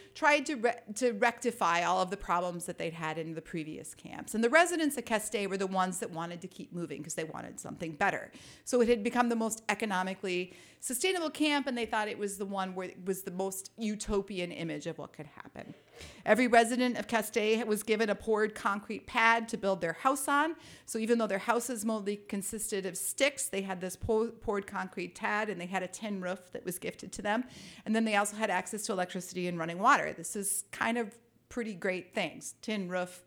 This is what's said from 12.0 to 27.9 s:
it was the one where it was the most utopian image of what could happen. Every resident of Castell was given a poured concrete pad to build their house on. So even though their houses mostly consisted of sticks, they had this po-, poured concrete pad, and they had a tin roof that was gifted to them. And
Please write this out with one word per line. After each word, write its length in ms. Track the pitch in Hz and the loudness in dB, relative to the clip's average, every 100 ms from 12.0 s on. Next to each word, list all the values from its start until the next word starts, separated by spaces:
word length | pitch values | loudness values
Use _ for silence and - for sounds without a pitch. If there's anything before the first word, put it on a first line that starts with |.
| 214 | -2
it 100 | - | -2
was 220 | 202 190 | -4 -4
the 60 | 196 | -4
one 280 | 196 190 | -2 -4
where 140 | 185 185 | -4 -8
it 180 | - 185 | -6 -4
was 160 | 190 | -4
the 80 | - | -4
most 400 | 180 190 190 - - | -4 -2 -4 -10 -6
utopian 760 | 220 208 - 208 196 190 175 | -4 -2 0 0 0 -4 -4
image 360 | - 165 151 170 | -4 -6 -4 -6
of 100 | 156 | -8
what 160 | 143 | -10
could 140 | - 147 | -14 -16
happen. 480 | - - - - - _ - - - - | -16 -16 -14 -14 -16 _ -18 -16 -4 4
Every 220 | 214 247 | 6 8
resident 500 | 233 226 247 247 220 | 8 8 4 2 0
of 100 | - | 0
Castell 560 | 233 220 233 214 220 233 | -2 0 2 2 2 2
was 160 | 214 | 0
given 260 | 214 214 226 | 2 2 2
a 60 | 202 | 0
poured 400 | - 214 214 214 | 0 2 2 0
concrete 500 | 220 202 - 202 - | -2 -2 -4 -10 -2
pad 420 | 240 226 233 226 | 4 6 6 2
to 80 | 208 | -2
build 240 | 190 190 | 0 2
their 120 | 170 | 0
house 340 | - 262 277 - | 2 2 2 2
on. 280 | 285 311 330 - - - | 2 2 -2 -12 -18 -8
So 100 | 226 | -4
even 220 | 220 233 | 2 2
though 80 | 220 | 4
their 100 | 196 | 0
houses 480 | 214 233 233 240 214 | 2 2 0 -2 -2
mostly 300 | 220 202 208 | -2 -2 -6
consisted 720 | - 202 185 220 - 202 190 | -6 -6 -4 -6 -4 -4 -4
of 100 | 180 | -4
sticks, 480 | - - 269 277 - | -6 2 2 2 -4
they 160 | 196 | -4
had 180 | 196 185 | -4 -4
this 160 | 185 - | -6 -6
po-, 360 | - 220 233 | 0 2 2
poured 340 | 226 - 202 196 | -2 -4 -2 -4
concrete 480 | 196 190 - 175 | -6 -6 -6 -8
pad, 340 | - 220 208 214 | -4 -2 0 -2
and 140 | 175 | -4
they 60 | 175 | -4
had 160 | 190 | -4
a 40 | 180 | -4
tin 320 | - 220 196 | -6 -6 -4
roof 320 | 180 190 - | -4 -6 -8
that 120 | - 185 | -10 -8
was 140 | 175 | -6
gifted 320 | - - - | -8 -8 -10
to 100 | - | -6
them. 220 | 202 220 254 - - - | -2 0 -2 -10 -18 -12
And 100 | - | -2